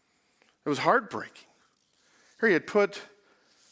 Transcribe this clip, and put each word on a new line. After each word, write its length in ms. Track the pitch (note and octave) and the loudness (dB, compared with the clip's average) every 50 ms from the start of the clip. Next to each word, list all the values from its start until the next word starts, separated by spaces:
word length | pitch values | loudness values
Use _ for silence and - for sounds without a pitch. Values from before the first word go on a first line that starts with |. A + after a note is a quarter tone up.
| _ _ _ _ _ _ _ _ _ _ _ _ - | _ _ _ _ _ _ _ _ _ _ _ _ -4
It 40 | D3 | -4
was 100 | C#3+ - | -4 0
heartbreaking. 680 | C#3 E3 G3+ C4 A3+ G3 - G#2+ - - - - - _ _ _ _ _ _ _ _ _ _ _ _ _ _ _ _ _ _ - | 2 2 2 2 2 -2 -10 -10 -10 -12 -18 -20 -20 _ _ _ _ _ _ _ _ _ _ _ _ _ _ _ _ _ _ -2
Here 100 | - A3 | 2 2
he 40 | F3+ | 2
had 120 | D3+ - | 2 0
put 360 | - - G#3 G3+ F#3+ - - - - - _ _ _ _ _ _ _ _ _ _ _ | 0 0 0 0 0 -2 -8 -18 -18 -20 _ _ _ _ _ _ _ _ _ _ _